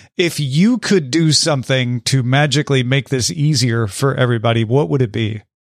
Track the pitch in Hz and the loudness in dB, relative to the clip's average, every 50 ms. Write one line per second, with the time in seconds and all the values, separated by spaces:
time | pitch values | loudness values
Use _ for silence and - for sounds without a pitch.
0 | - _ _ - 180 165 - - 147 131 131 156 190 226 254 220 - - 202 185 | -20 _ _ -2 -2 -2 -2 -4 -4 -2 2 2 4 4 2 0 0 0 0 0
1 | 147 123 123 165 165 156 143 - - 165 147 131 117 - 135 131 123 120 123 120 | 0 0 0 2 2 2 2 2 2 0 0 -2 -2 0 0 0 0 -2 -2 -4
2 | - - - 135 120 123 131 143 151 147 123 151 143 - 139 131 123 120 135 139 | -2 0 0 0 2 2 2 2 2 2 0 -2 0 0 0 0 0 0 0 -2
3 | 127 - 135 127 110 147 175 165 143 151 156 117 127 123 113 117 113 104 - - | -2 -2 -2 -2 -2 -4 -2 -2 0 0 0 0 0 0 0 0 -2 -4 -4 -2
4 | 139 139 131 - 127 120 120 113 104 117 117 117 113 107 120 139 160 165 147 135 | -2 -2 0 0 0 0 0 0 0 0 0 0 0 0 0 0 0 0 0 0
5 | 127 107 101 120 110 104 110 107 - _ _ _ _ | 0 -2 -2 -4 -4 -4 -4 -8 -12 _ _ _ _